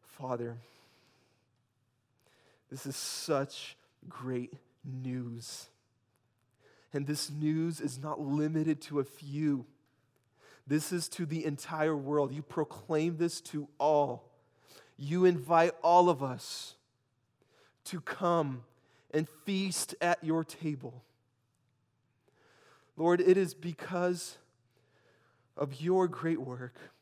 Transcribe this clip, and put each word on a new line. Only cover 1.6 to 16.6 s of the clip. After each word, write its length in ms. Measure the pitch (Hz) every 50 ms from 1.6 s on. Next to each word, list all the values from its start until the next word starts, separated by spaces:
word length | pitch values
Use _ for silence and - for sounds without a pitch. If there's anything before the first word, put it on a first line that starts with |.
| _ _ _ _ _ _ _ _ _ _ _ _ _ _ _ _ _ _ _ _ _ _
this 160 | 131 135 -
is 100 | 139 135
such 800 | - - - - - - - 156 135 139 139 - - - - - _ _ _ _ _ - 127
great 460 | - - 123 127 127 123 123 - - - _ _ _ _ -
news. 840 | 135 131 131 131 127 127 127 123 120 117 117 113 - - - - - _ _ _ _ _ _ _ _ _ _ _ _ _ _ _ _ _ _ _ _ _ _ _ _ -
And 120 | 143 143
this 240 | 139 151 143 - -
news 500 | 143 147 151 156 156 160 160 170 165 -
is 180 | - 143 127 131
not 220 | 139 156 151 -
limited 600 | 151 139 143 151 151 156 160 156 156 160 151 147
to 180 | - - 151 143
a 40 | 131
few. 640 | - - - 151 143 139 147 156 151 143 131 117 - _ _ _ _ _ _ _ _ _ _ _ _ _ _ _ - - - _
This 260 | 135 143 156 156 -
is 160 | 185 175 160 -
to 160 | - - 175
the 180 | 151 160 165 156
entire 520 | 160 143 139 - - 165 156 156 160 160
world. 360 | 143 135 135 147 147 143 135
You 100 | 135 147
proclaim 760 | 151 - - 170 151 - - - - - 160 151 160 170 170
this 240 | 156 170 170 - -
to 260 | - - - 151 143 - _ _
all. 520 | 139 156 151 147 147 135 120 - - - _ _ _ _ _ _ _ - - - - _ _
You 280 | - 139 143 165 180 185
invite 480 | 180 175 156 131 143 170 165 165 175 - -
all 260 | - 170 175 175 175 180
of 140 | 165 131
us 520 | 139 131 123 - - - - -